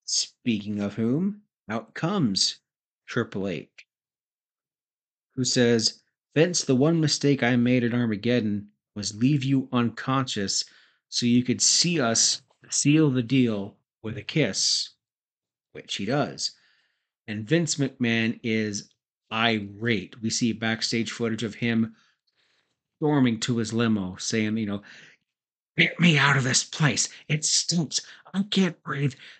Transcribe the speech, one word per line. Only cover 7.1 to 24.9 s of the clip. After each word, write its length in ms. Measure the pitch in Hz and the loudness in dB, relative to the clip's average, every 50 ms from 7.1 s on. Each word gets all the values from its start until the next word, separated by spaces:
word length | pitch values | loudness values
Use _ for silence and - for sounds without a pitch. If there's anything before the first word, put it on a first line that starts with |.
| - - - 143 143 131 - | 0 2 2 2 2 2 2
I 120 | 120 127 | 2 4
made 280 | 123 120 123 123 127 120 | 4 4 4 4 2 2
at 100 | 117 113 | 2 0
Armageddon 760 | 123 120 113 107 98 110 117 123 123 107 107 104 101 101 - _ _ _ _ - | 0 0 0 -2 -2 0 0 0 0 0 0 -2 -4 -6 -10 _ _ _ _ -12
was 200 | 104 101 101 104 | -10 -8 -8 -4
leave 280 | 104 120 135 151 139 123 | 0 2 2 2 2 0
you 260 | 135 139 135 131 131 | 0 0 0 0 0
unconscious 920 | 127 123 120 113 110 - - - 131 135 131 131 - 107 98 95 - - - - - - _ _ _ _ _ _ | 0 0 0 0 -2 -4 -4 -2 -2 -2 -2 -2 -4 -4 -4 -2 -2 -4 -6 -6 -10 -20 _ _ _ _ _ _
so 160 | - - 123 | -6 -2 2
you 180 | 120 120 123 123 | 4 4 4 4
could 180 | - 117 98 | 2 0 0
see 380 | - - - - - 170 175 156 | 2 2 2 2 2 2 2 0
us 420 | 123 113 113 113 - - - - - _ _ _ - - | 0 2 2 2 2 2 0 -2 -6 _ _ _ -14 -8
seal 400 | - - - 143 147 156 156 147 | -4 0 2 4 6 6 6 4
the 140 | 127 127 117 | 4 2 0
deal 540 | 113 139 135 123 117 110 101 98 98 - _ _ _ _ _ | 2 2 2 4 2 0 -2 -6 -8 -12 _ _ _ _ _
with 160 | - 110 123 123 | -12 -10 -10 -10
a 60 | - | -10
kiss, 640 | - - 160 139 101 92 - - - - - - - - _ _ _ _ _ _ _ _ _ _ _ _ _ _ _ - | -4 0 0 0 0 0 0 0 0 0 -2 -4 -6 -12 _ _ _ _ _ _ _ _ _ _ _ _ _ _ _ -18
which 220 | - - - - | -18 -12 -10 -8
he 100 | - 98 | -6 -4
does. 460 | 104 131 147 127 80 69 - - - - _ _ _ _ _ _ _ _ _ _ _ _ _ _ - | -2 0 0 -2 -2 -4 -6 -6 -6 -8 _ _ _ _ _ _ _ _ _ _ _ _ _ _ -10
And 200 | 107 107 110 104 | -8 -8 -4 0
Vince 280 | 156 170 170 147 - | 0 2 2 0 0
McMahon 640 | 143 139 131 - - 123 117 117 113 110 113 120 - - | -2 -2 -2 -2 -2 -2 0 0 0 0 -2 -2 -4 -4
is 460 | 117 110 110 107 107 101 101 - - _ _ _ _ _ _ _ - | -2 -2 -2 -2 -2 -4 -8 -10 -14 _ _ _ _ _ _ _ -8
irate. 920 | 107 113 113 117 113 107 101 101 101 101 113 120 117 95 90 - - - | -4 0 0 2 2 0 -2 -6 -8 -6 -2 0 0 0 -2 -6 -10 -6
We 80 | 110 113 | -4 -4
see 240 | - - 123 113 107 | -2 0 0 -2 -2
backstage 580 | 107 113 113 113 110 - - - 113 113 110 | -2 -2 -4 -4 -2 -4 -2 -2 -2 -2 -4
footage 320 | - - 117 113 113 110 117 | -4 -6 -4 -4 -4 -4 -6
of 120 | 104 101 | -8 -6
him 400 | - 117 117 117 113 110 110 - _ _ _ _ _ _ _ _ _ _ _ _ _ _ _ _ _ _ _ _ - | -4 -2 0 2 2 0 0 -4 _ _ _ _ _ _ _ _ _ _ _ _ _ _ _ _ _ _ _ _ -4
storming 420 | 156 147 151 143 127 123 113 110 | 0 2 4 4 4 4 2 0
to 160 | - - 120 117 | -2 -2 -2 -2
his 160 | 113 107 113 | -2 -2 0
limo, 420 | 113 117 113 110 104 95 92 92 - | 0 2 2 2 0 -2 -4 -8 -8
saying, 400 | - - 117 113 107 107 107 113 | -6 -4 -2 -2 0 -2 -2 -2
you 80 | 110 | -2
know, 180 | 101 101 101 - - | -4 -4 -6 -8 -12